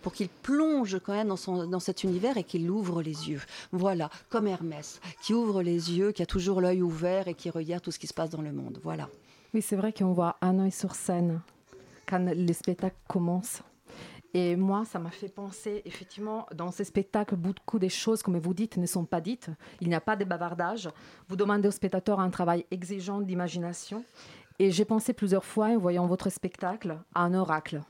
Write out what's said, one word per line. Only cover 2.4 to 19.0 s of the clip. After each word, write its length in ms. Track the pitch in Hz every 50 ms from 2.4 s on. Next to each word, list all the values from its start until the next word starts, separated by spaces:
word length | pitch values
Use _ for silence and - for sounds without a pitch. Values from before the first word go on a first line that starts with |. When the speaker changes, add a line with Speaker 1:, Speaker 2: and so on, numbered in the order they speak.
| 175
Speaker 1:
qu'il 260 | - - 175 165 170
ouvre 320 | 190 214 208 180 170 170
les 260 | 160 156 156 151 160 147
yeux. 140 | 151 139 - - - - - -
Voilà, 360 | - 180 180 196 190 170 156 151 - - - _
comme 180 | - 233 214
Hermès, 540 | 208 185 175 165 165 156 147 147 - - - - 180 156 -
qui 120 | - - 214
ouvre 280 | 233 233 220 202 190
les 300 | 180 175 175 170 165 170
yeux, 200 | 175 175 196 208
qui 100 | 208 -
a 40 | 175
toujours 340 | - - 190 170 190 196 185
l'œil 220 | 180 180 185 185
ouvert 460 | 180 175 160 156 165 180 185 190 190 180
et 60 | 170
qui 160 | - - 175
regarde 320 | 160 170 160 156 170 175
tout 80 | - -
ce 80 | 160 -
qui 80 | -
se 80 | 160 -
passe 160 | - 165 156
dans 100 | 165 156
le 120 | 156 151
monde. 260 | 143 143 131 127 131 131
Voilà. 260 | - 160 165 156 147 139 - - - - - - - _
Speaker 2:
Oui, 80 | - 220
c'est 160 | 202 - 208
vrai 160 | 190 190 220
qu'on 200 | 214 - 202 185
voit 240 | 180 175 175 170 - -
un 180 | - 185 185 190
œil 120 | 190 190
sur 240 | 185 - - 185 -
scène 460 | - - - 180 175 175 170 165 165 170 - - _ _ _ - - - - - - -
quand 120 | - 190 180
le 340 | 180 180 165 175 180 170
spectacle 440 | 170 - - - 180 - - 190 - - - -
commence. 540 | - 190 175 170 175 180 202 - - - - - _ _ _ - - - - - - - - _ -
Et 220 | 180 180 175 175
moi, 280 | 180 190 190 196 202 226
ça 140 | - - 180
m'a 120 | 170 165
fait 180 | - - 208 190
penser, 540 | - - 202 196 190 - - 220 208 208 -
effectivement, 600 | 170 - - 185 - - - 208 214 214 220 - - -
dans 160 | 156 170 180
ces 140 | 180 - 202
spectacles, 520 | - - 202 196 - - 214 208 - 208
beaucoup 420 | 175 165 185 196 - _ - - 220
de 100 | 185 185
choses, 340 | - - - 226 226 214
comme 160 | - - 180 175
vous 160 | 160 175 185
dites, 220 | 170 226 220 -
ne 100 | 185 175
sont 200 | 170 - 185